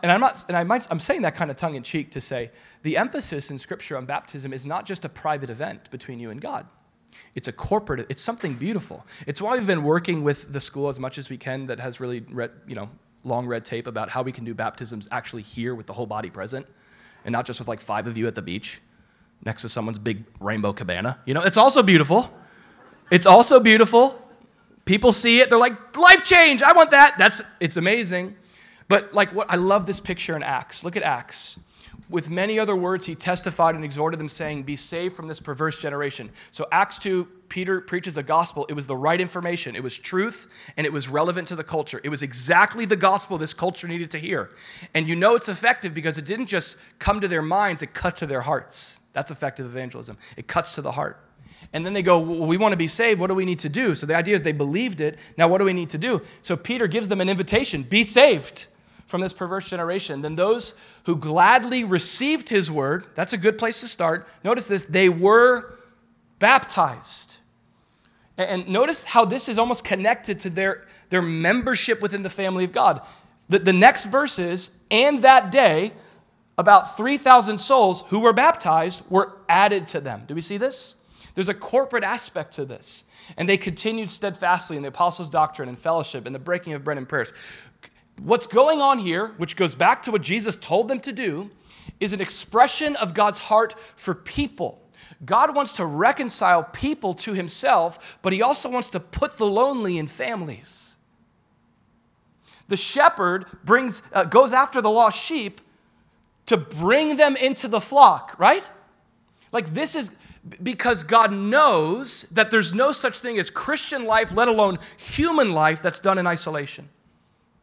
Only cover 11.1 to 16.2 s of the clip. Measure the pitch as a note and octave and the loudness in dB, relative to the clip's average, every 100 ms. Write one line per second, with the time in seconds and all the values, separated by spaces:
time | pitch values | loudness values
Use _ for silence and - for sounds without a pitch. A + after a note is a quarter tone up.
11.1 | C#3+ C3 B2+ C#3 C3+ C3 A#2 B2+ A#2 B2+ | -12 -14 -14 -10 -10 -10 -10 -10 -10 -10
12.1 | A#2+ - B2 A#2+ - - A2+ G2+ - _ | -10 -10 -10 -10 -12 -16 -14 -14 -18 _
13.1 | _ B2 A#2+ B2 A#2 - A#2 B2 A2 G#2+ | _ -8 -6 -4 -8 -8 -10 -8 -10 -8
14.1 | B2+ B2+ B2 A#2 G#2+ A2 - A2+ A2+ G2+ | -6 -8 -8 -12 -8 -8 -8 -12 -12 -10
15.1 | A#2+ - A#2+ G#2 - A#2 A#2+ G#2 G2+ A2+ | -10 -10 -14 -14 -10 -8 -8 -12 -12 -8
16.1 | G#2+ | -8